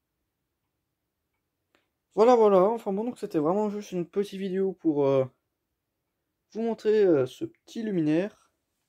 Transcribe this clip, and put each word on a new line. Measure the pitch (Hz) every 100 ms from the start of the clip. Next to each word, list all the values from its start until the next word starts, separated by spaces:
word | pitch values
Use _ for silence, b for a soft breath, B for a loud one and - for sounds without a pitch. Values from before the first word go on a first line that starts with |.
| _ _ _ _ _ _ _ _ _ _ _ _ _ _ _ _ _ _ _ _ _ -
Voilà, | 226
voilà, | 247 214 196
enfin | 190 226 220
bon, | 196
donc | 233 240
c'était | 202 165
vraiment | 151 196 214
juste | 208 208
une | 180 165
petite | - 202 196
vidéo | 190 185 190
pour... | 180 165 147 139
Euh, | 135 127 _ _ _ _ _ _ _ _ _ _ _ _
vous | 202
montrer, | 233 220 220 214
euh, | 196 156 127
ce | -
petit | - _ _ -
luminaire. | 220 185 151 156 202 _ _ _ _ _